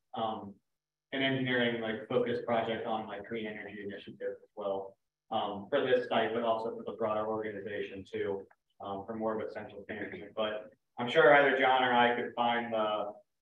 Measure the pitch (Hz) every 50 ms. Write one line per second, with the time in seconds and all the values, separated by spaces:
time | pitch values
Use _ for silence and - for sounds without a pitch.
0 | _ _ - 120 113 110 104 98 101 98 101 _ _ _ _ _ _ _ _ _
1 | _ - 135 135 135 135 131 131 127 127 127 123 120 117 117 113 113 110 107 -
2 | - - 127 123 120 120 120 - - 117 117 110 101 - - - - 117 110 107
3 | 104 101 101 101 - - 117 110 107 107 107 107 104 98 104 104 101 101 101 101
4 | - - - - - 101 98 - - _ - 104 104 98 98 98 98 - - _
5 | _ _ _ _ _ - 113 107 104 101 101 101 - - - 110 - 127 127 123
6 | - - 117 113 220 110 113 120 117 113 113 113 226 - - - - 113 - -
7 | - 107 107 107 107 110 110 110 107 107 101 95 101 104 101 98 98 98 98 98
8 | 95 - 113 107 101 101 98 98 95 _ - _ _ _ _ - 101 101 98 98
9 | 98 113 110 110 110 110 110 107 101 - - 107 - - 98 - - - 107 104
10 | 101 98 - - 101 - - 110 107 107 107 107 - - - _ _ _ - 120
11 | 120 120 151 160 156 147 143 143 139 135 127 131 135 131 131 131 127 127 123 120
12 | 120 120 120 120 113 - - 120 120 120 117 117 117 113 113 110 107 107 - 104
13 | 101 104 - - _ _ _ _